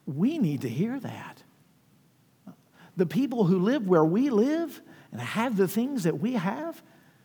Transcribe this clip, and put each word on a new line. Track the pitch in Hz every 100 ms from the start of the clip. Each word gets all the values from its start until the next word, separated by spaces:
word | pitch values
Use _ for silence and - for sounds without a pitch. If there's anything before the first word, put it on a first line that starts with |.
we | - 139 220 330
need | 180 147
to | 131
hear | 117 220 269
that. | - 107 - - - _ _ _ _ _ _ _ _ _ - - _ _ - -
The | 175
people | 160 269 240
who | 180 190
live | 185 285 196
where | 175
we | 160 185 285
live | 214 254 311 330 - - - -
and | 107
have | 120 - 247 202
the | 190
things | 220 247 277
that | 170 143
we | 196
have, | 247 175 254 320 320 - - _ _